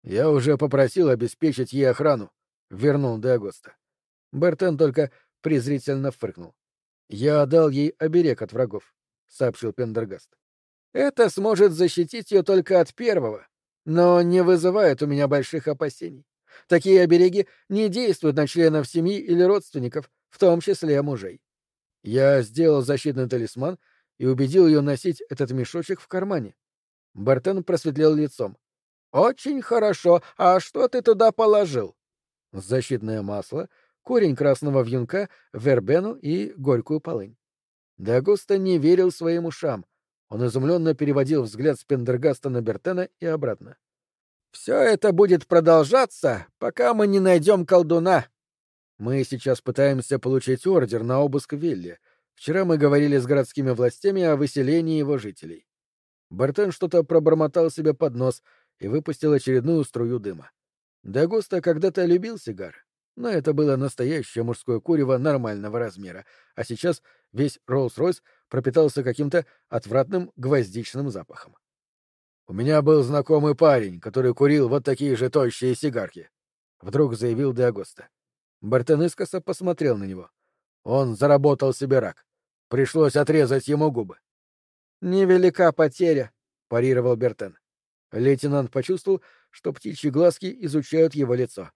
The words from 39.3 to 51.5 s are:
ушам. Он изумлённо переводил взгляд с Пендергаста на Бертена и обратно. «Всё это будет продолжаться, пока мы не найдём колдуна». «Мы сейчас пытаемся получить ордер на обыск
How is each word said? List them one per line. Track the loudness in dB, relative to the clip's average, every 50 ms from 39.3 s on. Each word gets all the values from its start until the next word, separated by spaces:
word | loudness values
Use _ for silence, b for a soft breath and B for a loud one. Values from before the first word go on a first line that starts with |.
| -2 -2 -4
ушам. | -8 -8 -6 -6 -6 -6 -6 -10 _ _ _ _ _ _ _ _ _
Он | -6 -4 -4
изумлённо | -2 -2 -2 0 0 0 0 0 0 0
переводил | 0 -2 0 0 0 0 0 0 -2
взгляд | -2 -4 -8 -2 -2 -2 -2 -2
с | -4
Пендергаста | _ -4 -2 0 -2 -2 0 0 -2 -2 -2 -6 -6
на | -6 -4
Бертена | -4 -4 -6 -4 _ -6 -4 -4 -6 -8 _ _
и | -8
обратно. | -6 -6 -4 -4 -6 -6 _ -14 -20 -20 _ _ _ _ _ _ _ _ _ _ _ _ _ _ _
«Всё | _ -16 -6 -4 0
это | 2 4 4 2 2 2 0
будет | 4 4 4 4 4 2 2
продолжаться, | _ 2 4 6 8 6 6 6 4 2 2 2 0 -4 -4 -2 -2 -2 -4 -8 _ _ _
пока | -8 -8 -4 0 0 0 2
мы | 2 2
не | 2 2 2
найдём | 4 4 4 4 6 4 2 2 2
колдуна». | 4 4 4 4 4 0 0 2 2 2 2 0 _ _ _ _ _ _ _ _ _ _ _ _ _ _
«Мы | _ -6 -4 -2 -2 -2
сейчас | -4 -6 -6 -2 -2 -2 -2
пытаемся | _ -6 0 2 2 2 2 -2 -4 -4 -6 -4
получить | -2 -2 -2 -2 0 -2 -4 -2 0
ордер | 0 2 2 0 0 -4 -6
на | -4 -2 0 0
обыск | 0 0 -2 -4 -6 _